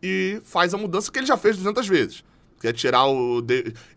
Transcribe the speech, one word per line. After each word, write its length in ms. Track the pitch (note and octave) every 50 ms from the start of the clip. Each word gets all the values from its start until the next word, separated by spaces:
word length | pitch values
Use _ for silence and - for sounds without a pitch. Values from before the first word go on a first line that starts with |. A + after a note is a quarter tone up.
e 400 | - F#3 F#3+ F#3+ F#3 F#3 G3+ A3 -
faz 300 | - - F3+ F3 F3+ F3
a 40 | G3
mudança 340 | G#3+ G3+ E3+ F#3+ G3+ -
que 80 | - C4+
ele 60 | C4 C4
já 100 | D4 A3
fez 180 | - C4 A3+
duzentas 320 | F#3+ F#3 G3+ G#3 A#3 C4 G3
vezes. 360 | F#3+ D#3+ A#2 - - - - _ _ _ _ _ _ _
Que 80 | - A2+
é 60 | A#2
tirar 320 | A#2 - C3 B2 B2 C3
o 340 | C#3 C3+ C3+ B2+ B2 A#2+ A#2+
de-, 300 | A#2+ A#2+ B2 C3 A#2+ A#2 A2+ - - - _